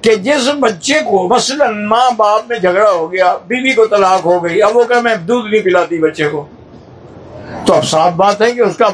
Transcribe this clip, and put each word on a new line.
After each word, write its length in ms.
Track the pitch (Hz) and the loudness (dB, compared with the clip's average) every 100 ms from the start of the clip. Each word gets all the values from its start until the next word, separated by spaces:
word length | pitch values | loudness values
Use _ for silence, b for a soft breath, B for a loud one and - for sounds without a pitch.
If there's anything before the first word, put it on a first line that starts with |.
کہ 120 | 220 | 2
جس 340 | 220 196 294 247 294 | 0 0 -2 -2 0
بچے 340 | 247 180 - | -2 -2 -2
کو 340 | 302 240 196 180 | -2 0 -2 0
مثلاً 560 | 240 - 285 269 208 | 0 -2 -2 -2 -2
ماں 260 | 208 233 254 226 | -2 2 2 2
باپ 260 | 208 214 220 | 0 0 -2
میں 100 | 226 | -2
جھگڑا 320 | 180 180 214 | 0 2 2
ہو 220 | 180 160 | 2 -2
گیا، 240 | 185 180 - 175 | 0 0 0 -4
بیوی 260 | 254 262 | -4 -2
کو 140 | 254 220 | 2 2
طلاق 380 | 208 190 190 | 2 2 2
ہو 200 | 165 180 | 2 0
گئی، 180 | 170 175 | 0 0
اب 140 | 208 233 | 2 2
وہ 80 | |
کہ 160 | 240 240 | 2 0
میں 140 | 233 220 | 0 -4
دودھ 300 | 165 247 214 | -2 -4 0
نہیں 120 | 214 | 0
پلاتی 360 | 190 180 170 170 | 2 0 0 0
بچے 300 | 160 156 151 | -2 0 -4
کو، 180 | 151 147 - - - - - - - - - - - - | -4 -10 -20 -20 -20 -20 -20 -20 -20 -20 -20 -16 -6 0
تو 80 | |
اب 100 | 185 | 0
صاف 280 | - 156 175 | 2 0 0
بات 300 | 170 196 202 | 2 0 2
ہے 100 | 233 | 0
کہ 80 | 240 | 0
اس 160 | 208 180 | -2 2
کا 120 | 165 | 0